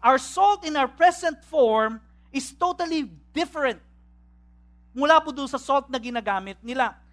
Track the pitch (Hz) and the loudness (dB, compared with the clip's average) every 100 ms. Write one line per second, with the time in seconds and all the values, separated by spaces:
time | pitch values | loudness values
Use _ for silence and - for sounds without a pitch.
0 | 233 262 - 359 403 403 320 302 254 - | 2 2 0 2 2 2 -2 -2 -2 4
1 | 339 349 339 302 - 311 233 220 220 226 | 4 4 -6 -6 -6 2 2 2 0 -4
2 | _ _ _ 269 - - 359 359 339 320 | _ _ _ -8 -8 -4 -4 -2 -4 -4
3 | 226 160 _ 294 339 311 269 202 _ _ | -6 -12 _ -6 -6 -2 -4 -4 _ _
4 | _ _ _ _ _ _ _ _ _ 247 | _ _ _ _ _ _ _ _ _ -2
5 | 294 320 311 262 269 277 - 277 269 254 | 4 4 4 -8 -8 -8 -2 -2 -2 -8
6 | 240 240 208 196 190 190 233 262 226 - | -6 -6 -4 -4 -6 -16 -8 -4 -4 -4
7 | _ | _